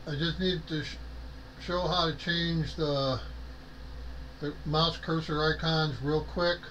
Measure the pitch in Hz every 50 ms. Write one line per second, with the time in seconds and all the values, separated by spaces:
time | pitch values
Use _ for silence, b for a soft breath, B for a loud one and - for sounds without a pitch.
0 | - 165 147 139 160 165 160 - 185 185 180 165 - - 160 151 139 - - -
1 | - - - - - - - - - - - - - - 175 180 180 160 180 180
2 | 170 160 151 - - 175 170 170 170 165 165 165 151 139 - 170 156 147 143 139
3 | 135 135 131 117 - - - - - - - - - - - - - - - -
4 | - - - - - - - - 147 147 151 - - 151 151 156 165 165 156 -
5 | - - 165 165 160 - 156 151 156 156 156 - 160 160 160 160 156 151 127 110
6 | 131 143 151 156 151 - - 185 175 175 175 175 - -